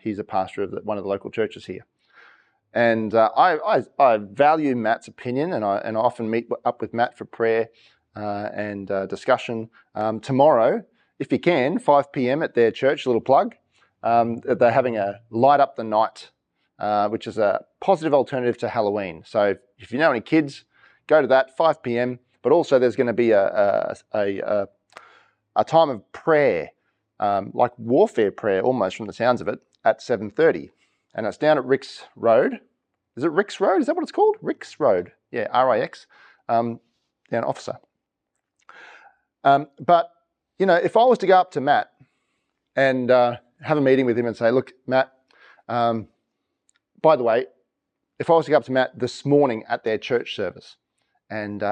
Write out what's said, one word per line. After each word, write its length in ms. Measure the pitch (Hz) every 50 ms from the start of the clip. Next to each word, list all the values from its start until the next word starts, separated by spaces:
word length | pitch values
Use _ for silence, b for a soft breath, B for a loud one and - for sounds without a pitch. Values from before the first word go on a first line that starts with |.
he's 160 | - 110 104 95
a 60 | 101
pastor 400 | - - 98 95 90 - - 101
of 80 | 92
the, 80 | 98 - 98
one 140 | 104 107 101
of 60 | 90
the 60 | 98
local 200 | 98 98 - 101
churches 360 | - 117 110 101 - 98 -
here. 200 | - 92 98 - _ _ _ b b b b b b b b b b b b b _ -
And, 400 | 113 120 117 113 113 110 107 104
uh, 180 | 113 110 - -
I, 420 | 131 160 185 165 147 156 208 220 139
I, 60 | 113 - _ -
I 180 | 143 127 113 110
value 580 | 104 95 101 127 143 147 160 160 151 139 127
Matt's 320 | 120 110 107 113 - - -
opinion, 460 | - - - 127 123 131 151 180 185
and 120 | 120 104
I, 120 | 101 98 104
and 180 | - 113 110 110
I 40 |
often 280 | 117 120 - - 117 110
meet 180 | 113 117 117 -
w-, 140 | 120 - -
up 160 | 120 - -
with 140 | 113 104 -
Matt 240 | 117 120 127 - -
for 80 | 110
prayer, 440 | - - - 117 113 113 113 110 110 b b b b b b b b -
uh, 340 | 104 104 104 101 101 104 - -
and, 360 | 101 104 104 101 101 98 95
uh, 140 | 98 95 98
discussion. 640 | 95 98 95 - - 127 120 - - 120 113 113 113 b b b b b
Um, 260 | 107 107 110 107 110
tomorrow, 600 | - - 135 127 143 156 147 117 113 135 190 233 - _ _ _ _ _ _ -
if 120 | 139 -
you 80 | 139 -
can, 400 | - 170 180 143 123 143 180 247
five 340 | - - 143 143 139 - -
P 160 | 147 123 123
M 140 | 135 156 160
at 100 | - -
their 180 | 120 117 113
church, 340 | 110 - - 135 156 147 -
a 40 | 131
little 120 | 120 110
plug, 340 | - - 131 156 208 240 - _ _ _ _ _ _ _ _ _ -
um, 380 | 113 117 117 117 117 117 120 -
they're 280 | - 123 - 123 120
having 260 | 113 143 123 127 117 107
a 240 | 98 101 101 - _ _
Light 280 | 113 117 123 139 143 143
Up 160 | 139 131 -
the 80 | - 113
Night, 480 | 110 107 107 110 - - - - - _ _ _ _ _ _ _ _ _ -
uh, 320 | 98 104 104 104 101 104
which 180 | 110 107 - 123
is 100 | 98 104
a 280 | 107 101 - - - _ _ -
positive 320 | - - 196 151 156 160 143
alternative 440 | 139 120 - 139 127 123 120 117 -
to 100 | - 107
Halloween. 540 | - 120 107 101 101 104 98 92 80 78 -
So 300 | - - 113 104 101 95 - _ _ _ _
if 140 | 104 -
you 60 | 113 131
know 140 | 160 160
any 100 | 131 113
kids, 440 | - - 156 160 151 135 - - _ b b b b b b b b -
go 140 | 151 156
to 60 | 139 110
that, 280 | 127 131 135 - _
five 260 | - 165 160 151 -
P 160 | - 123 117 120
M. 220 | 123 127 123 123 _ _ _ _ -
But 80 | 120
also 260 | 147 175 156 - 143 127
there's 180 | 123 123 107 -
gonna 160 | 127 120 110
be 180 | 107 120 113
a, 160 | 107 101 98 -
a, 480 | - 104 101 101 107 - - - 107 - _ _ -
a, 260 | 107 101 101 98 95
a, 280 | - - 104 104 98 - _ _ _ _ b b b b b b b b b b b _ -
a 80 | 104 110
time 260 | - 151 165 165 147
of 220 | 127 101 - _
prayer, 600 | - - - 165 160 147 143 127 95 82 71 - _ _ _ _ _ _ _ _ _ -
um, 300 | - 101 101 98 98 117 117
like 180 | 120 123 120 - -
warfare 540 | 113 113 123 156 208 226 - - 107 95
prayer 300 | - - - 107 95 95
almost 360 | - 123 131 120 98 92 - -
from 100 | 113 101
the 60 | 90
sounds 260 | - 117 123 123 101
of 80 | 82 92
it, 120 | - - _ _ _ _ -
at 160 | 113 107 -
seven 280 | - - 123 98 107 104
thirty. 420 | - - 156 160 101 82 71 - _ _ _ _ _ _ _ _ - -
And 80 | 110
it's 120 | 104 92 -
down 200 | 151 151 156 147
at 60 | -
Ricks 400 | 127 135 123 - - - - - - _ 120
Road. 420 | 104 117 113 123 170 262 247 - _ _ _ _ _ _ _ _ _ _ -
Is 80 | 117 131
it 80 | 165
Ricks 300 | 147 175 208 - - -
Road? 180 | 190 269 381 370
Is 60 | 247
that 100 | 277 330
what 80 | 359 311
it's 80 | -
called? 240 | - - 415 440 427 -
Ricks 400 | - - - - - - - -
Road. 320 | 151 123 98 90 87 - _ _ _ _
Yeah, 160 | - 123 104 -
R 200 | - 123 131 131
I 100 | 117 107
X, 280 | 139 170 - - - _ b b b b b b b -
um, 320 | 120 117 117 117 117 - _ _ _ _ _ _ _ _ _ -
down 140 | 123 117 120
Officer. 320 | 135 135 - - - - - _ _ _ _ _ _ _ _ _ _ _ _ _ _ _ _ _ B B B B B B B B B B B B B _ _ -
Um, 220 | 139 139 139 147 - _ -
but, 320 | 147 - 175 170 170 - _ _ _ _ _ _ _ _ _ -
you 60 | 185
know, 100 | 196 170
if 220 | 170 190 175 - 220
I 80 | 233
was 120 | 254 240 -
to 80 | 196 175
go 100 | 190 185
up 140 | 180 -
to 100 | - 147
Matt 280 | 131 147 139 107 - _ _ _ 131 _ _ _ _ _ _ _ _ _ _ _ _ _ -
and, 340 | 131 135 135 131 131 123 120
uh, 280 | 123 127 123 120 117 117 _ _ _ _
have 160 | 139 - 156 151
a 40 |
meeting 240 | 139 131 135 131 131
with 140 | 123 113 117
him 60 | 120
and 100 | 117 107
say, 160 | - 117 113
"Look, 220 | 123 131 127 - - _ -
Matt, 280 | - 117 131 - - _ _ _ b b b b b b b b -
um, 400 | 117 120 120 117 113 113 104 - _ _ _ _ _ _ _ _ _ _ _ _ _ _ _ _ _ _
by 140 | - 156 156
the 80 | 123 123
way," 220 | 113 110 123 131 - _ _ _ _ _ _ _ _ _ _ _ _ _ -
if 100 | - -
I 40 | 165
was 100 | 165 151
to 60 | 135
go 60 | 151 143
up 80 | 117
to 80 | - 131
Matt 260 | 131 127 - - 113
this 240 | 123 120 - - -
morning 400 | 139 143 147 143 131 113 113 - 104
at 160 | 117 123 -
their 120 | 113 110 101
church 380 | - - 127 117 - - -
service 400 | - 101 90 - - - - - _ _ _ _ _ _ _ _ _ _ -
and, 340 | 104 107 104 104 104 101 104
uh, 80 | 101